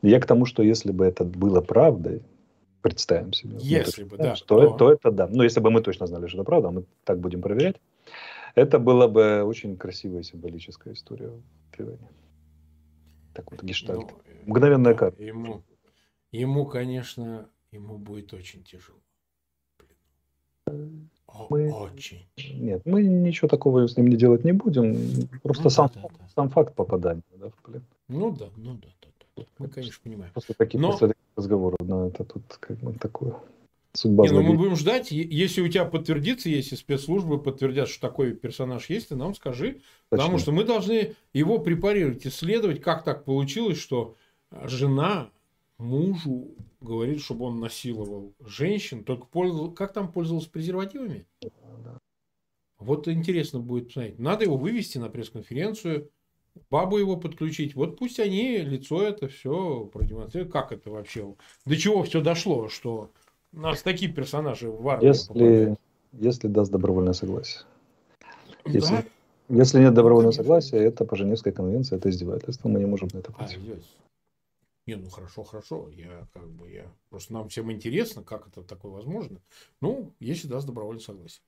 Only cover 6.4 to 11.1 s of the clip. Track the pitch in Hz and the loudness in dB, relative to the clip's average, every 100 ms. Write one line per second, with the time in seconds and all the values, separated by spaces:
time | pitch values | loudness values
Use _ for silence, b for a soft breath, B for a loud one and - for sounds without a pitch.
6.4 | 98 165 98 90 90 _ - 92 90 90 | 2 2 2 -4 -10 _ -4 -2 -2 -6
7.4 | 87 104 170 196 _ _ B B B B | -4 0 0 -2 _ _ B B B B
8.4 | B - 139 151 123 123 120 107 107 104 | B 4 6 6 6 6 6 6 6 4
9.4 | 104 113 107 92 95 90 98 90 82 87 | 0 -4 -10 -10 -12 -10 -10 -10 -10 -14
10.4 | 87 85 85 - - - - | -14 -14 -18 -20 -18 -20 -18